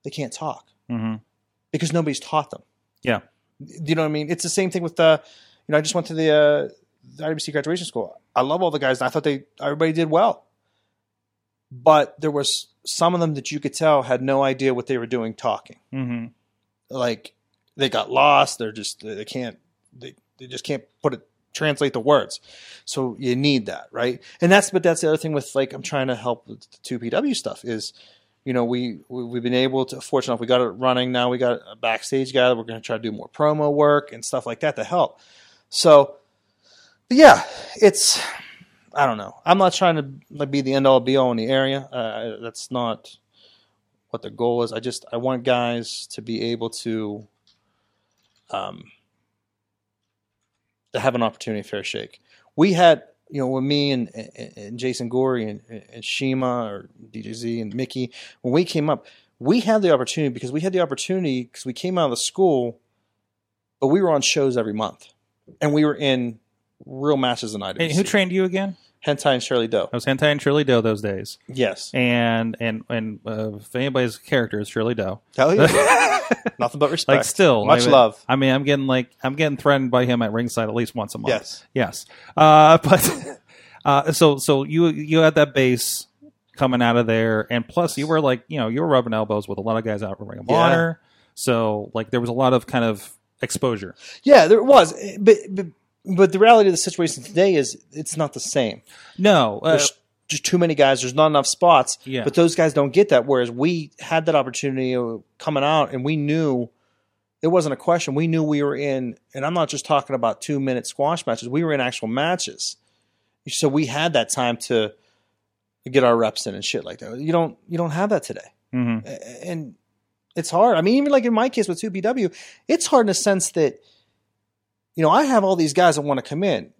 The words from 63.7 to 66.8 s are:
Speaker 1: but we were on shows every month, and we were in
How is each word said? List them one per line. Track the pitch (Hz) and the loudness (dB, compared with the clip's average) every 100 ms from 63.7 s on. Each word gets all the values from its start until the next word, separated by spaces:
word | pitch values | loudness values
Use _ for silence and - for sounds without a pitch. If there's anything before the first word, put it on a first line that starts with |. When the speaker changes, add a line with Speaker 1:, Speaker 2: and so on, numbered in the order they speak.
| _ | _
Speaker 1:
but | 135 | 2
we | 180 | 2
were | 185 | 2
on | 147 | 2
shows | - 156 135 123 | 0 0 0 0
every | 107 | -4
month, | 107 107 - - _ _ _ _ - | -4 -6 -8 -20 _ _ _ _ -4
and | 151 | 0
we | 151 151 | 2 2
were | 143 | 2
in | 143 127 120 110 _ _ _ _ | 0 0 -2 -10 _ _ _ _